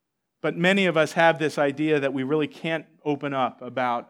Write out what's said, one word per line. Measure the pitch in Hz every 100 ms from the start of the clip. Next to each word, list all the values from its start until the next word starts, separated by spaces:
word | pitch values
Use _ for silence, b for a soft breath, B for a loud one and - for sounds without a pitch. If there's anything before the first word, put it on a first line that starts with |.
| _ _ _ _
But | 156 165
many | 180 196 185
of | 160
us | 151
have | 180 165 151
this | 151 -
idea | 143 135 156 151
that | 135
we | 135
really | 131 156 147
can't | - 165 160 - _
open | 151 143 143
up | 135 120 -
about | 123 123 123 120